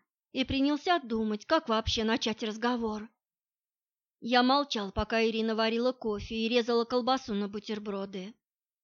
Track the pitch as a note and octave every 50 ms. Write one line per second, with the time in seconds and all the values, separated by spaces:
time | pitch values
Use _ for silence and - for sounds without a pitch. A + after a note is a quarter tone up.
0 | _ _ _ _ _ _ - B3+ C4 C4 C4 C4+ C4+ C#4+ D4+ C#4+ - F#4 F4 E4+
1 | C4+ A3 A3+ A3 A3 G#3+ G#3+ G#3+ - - D#4+ D#4+ D#4 - A3 A3 A3 - - A#3
2 | A3 A3 A3 - - A#3 G#3+ - A#3+ G#3+ G#3 A3 A#3 A#3+ B3 A#3+ A#3 A3 G#3+ G#3+
3 | G#3+ A3+ _ _ _ _ _ _ _ _ _ _ _ _ _ _ _ _ _ _
4 | _ _ _ _ - A#3 B3 B3 B3 B3+ C4+ C#4+ C#4+ C#4 - A3+ G3+ F#3+ - A3
5 | G#3+ - A3+ A3+ A3+ A3+ A3 A3+ A3 A3+ A3 G#3+ A3 A3 A3+ A#3 A#3+ B3+ B3 B3
6 | - A3 G#3 G3+ - - A3+ A3+ A3 A3+ A#3+ A#3+ A3+ A#3+ A#3+ A#3 A#3 A#3 B3+ B3
7 | A#3 B3 C4 C4 - - G#3 G3 G#3 G3 G3+ G#3 G#3 - A3 G#3+ G#3+ G#3 G3+ G3
8 | G3 G3+ G3 G3 F#3 G#3 B3 _ _ _ _ _ _ _ _ _